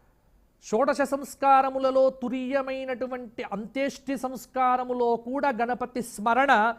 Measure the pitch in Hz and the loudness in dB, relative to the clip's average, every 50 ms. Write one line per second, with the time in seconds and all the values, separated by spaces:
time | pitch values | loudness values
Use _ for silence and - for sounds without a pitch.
0 | _ _ _ _ _ _ _ _ _ _ _ _ - - 208 220 277 285 269 285 | _ _ _ _ _ _ _ _ _ _ _ _ -8 -2 0 2 2 2 2 0
1 | 277 - 277 277 285 - - - 269 269 269 269 269 269 262 262 262 262 262 262 | 0 -2 -2 -4 -6 -10 -8 0 4 6 6 6 6 2 0 0 0 2 4 4
2 | 262 262 262 262 254 233 254 262 254 247 277 277 262 269 262 262 262 262 254 214 | 4 4 2 0 -6 -4 -4 -4 -4 -2 -2 -2 -2 -2 -6 -6 -6 -6 -6 -6
3 | 254 247 254 247 247 208 - - 220 - 202 196 226 - - 269 277 269 - - | -6 -6 -6 -8 -10 -12 -10 -10 -8 -8 -6 -8 -8 -6 -4 -2 -2 -2 -4 -6
4 | - 269 277 - - 262 262 - - - - 254 254 254 254 254 254 247 247 247 | -6 -6 -6 -4 -4 -8 -8 -8 -14 -8 -2 0 2 2 2 0 0 -2 -2 0
5 | 240 233 233 233 233 240 262 285 285 277 247 208 233 240 247 - 247 247 - 247 | 2 2 0 0 -2 -6 -4 -2 0 0 0 0 -2 -2 -2 -4 -4 -6 -6 -6
6 | - - - - 208 233 233 247 277 277 254 208 214 233 233 | -6 -6 -8 -4 0 2 2 4 4 4 4 4 4 2 0